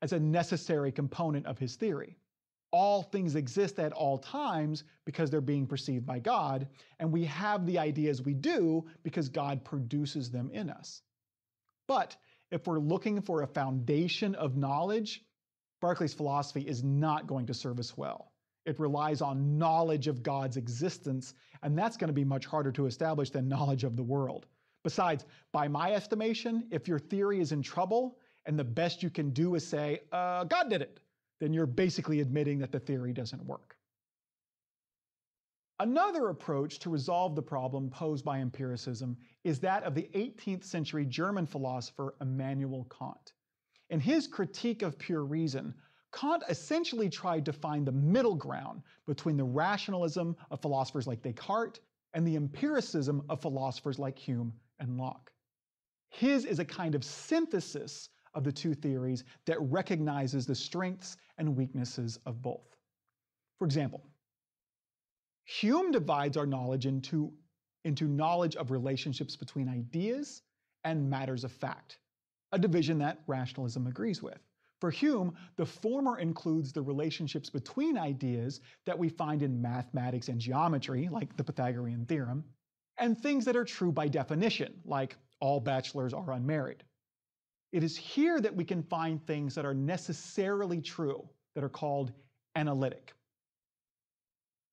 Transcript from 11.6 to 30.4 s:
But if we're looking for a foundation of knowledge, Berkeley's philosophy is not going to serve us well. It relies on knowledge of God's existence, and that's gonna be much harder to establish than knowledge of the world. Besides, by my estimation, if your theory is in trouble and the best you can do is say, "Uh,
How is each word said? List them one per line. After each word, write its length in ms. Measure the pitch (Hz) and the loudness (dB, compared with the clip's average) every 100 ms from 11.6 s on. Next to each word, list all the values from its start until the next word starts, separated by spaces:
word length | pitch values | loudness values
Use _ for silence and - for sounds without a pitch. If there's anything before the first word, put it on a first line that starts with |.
| _ _ - | _ _ 0
But 300 | 262 - - _ _ _ | 2 0 -6 _ _ _
if 160 | 170 - | -4 0
we're 120 | 156 | 2
looking 420 | 147 185 220 202 | 2 2 2 0
for 220 | 196 165 | 0 0
a 40 | 139 | 0
foundation 880 | 147 135 131 120 147 175 - 208 196 | 0 0 0 2 2 2 0 0 0
of 200 | 147 135 | 0 0
knowledge, 680 | 139 143 185 220 214 - - _ _ _ _ _ | 2 2 2 0 -2 -8 -16 _ _ _ _ _
Berkeley's 320 | 175 175 160 | 0 2 0
philosophy 480 | - 147 143 139 143 | 0 0 0 0 -4
is 200 | 139 120 | -2 0
not 440 | 135 139 156 151 156 | 2 4 4 2 0
going 180 | 135 120 | -2 -2
to 80 | |
serve 240 | 120 131 123 | -4 -4 -4
us 160 | 117 - | -6 -6
well. 360 | 69 52 - _ _ _ | -6 -6 -12 _ _ _
It 160 | - 151 | -6 -2
relies 400 | 151 143 151 151 | 0 0 0 0
on 380 | 143 135 143 147 | 0 2 2 4
knowledge 500 | 165 160 165 156 147 | 4 6 4 2 0
of 140 | 127 | -2
God's 340 | 131 139 135 127 | -2 0 -2 -2
existence, 800 | 120 120 175 - 143 131 127 - _ - | -4 -2 -2 -2 -4 -4 -4 -16 _ -6
and 140 | 147 151 | 0 2
that's 220 | 226 226 | 2 0
gonna 140 | 165 | 0
be 100 | 143 | 2
much 220 | 139 135 - | 2 0 0
harder 260 | 156 139 | 0 0
to 140 | 123 135 | 0 0
establish 420 | 117 160 151 135 | 0 0 0 0
than 200 | 143 131 | 0 0
knowledge 360 | 135 143 135 | 2 2 2
of 120 | 127 113 | 0 -2
the 60 | |
world. 440 | 123 139 131 - - _ _ _ | 0 0 0 -4 -12 _ _ _
Besides, 420 | 165 - 180 147 - - _ | -2 2 2 2 -4 -20 _
by 160 | 151 147 | 0 2
my 260 | 147 175 | 2 2
estimation, 720 | 208 208 214 220 226 233 226 226 | 0 0 0 0 0 0 -2 0
if 160 | 160 - | -2 0
your 120 | 151 | -2
theory 420 | - 196 202 196 | 0 2 2 2
is 120 | 156 | 2
in 100 | 151 | 0
trouble 560 | 131 170 180 226 254 - _ _ | 0 0 2 2 0 -6 _ _
and 140 | - 151 | -2 -2
the 60 | |
best 380 | 123 117 170 - | 0 2 0 0
you 60 | 175 | -2
can 220 | - 147 | 0 0
do 240 | 131 175 | 2 2
is 120 | 170 - | 2 0
say, 340 | 151 147 151 - | -2 0 -2 -2
"Uh, 320 | 180 180 180 | -2 0 0